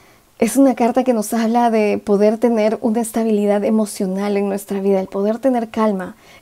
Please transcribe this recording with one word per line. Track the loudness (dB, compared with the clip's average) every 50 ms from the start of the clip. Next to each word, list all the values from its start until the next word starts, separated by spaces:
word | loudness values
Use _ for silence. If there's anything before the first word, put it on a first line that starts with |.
| -20 _ _ _ _ _ _ -2
es | -2 0 2 4
una | 4 4 4
carta | 2 0 0 0 0 0
que | 0 0
nos | -2 -2 -4 -4
habla | -2 -2 0 0 2 2 2
de | 2 2 0 0 0 -2 0
poder | 0 2 4 4 2 2 2
tener | 0 0 2 2 2 0 0 0
una | -2 -2 -2 0
estabilidad | -2 -2 -4 -2 0 0 0 2 2 2 0 0 0
emocional | 0 0 0 0 -2 -4 -6 -6 -4 -4 -4 -4 -2 -2
en | -2 -2 -2
nuestra | -4 -6 -6 -6 -6 -2
vida, | 0 0 0 0
el | -2 -4
poder | -4 -2 -2 -2 -2 0
tener | 0 0 0 0 -4 -4
calma, | -2 0 0 0 0 -2 -6 -10 -12 -18 -20 -20 -20 -10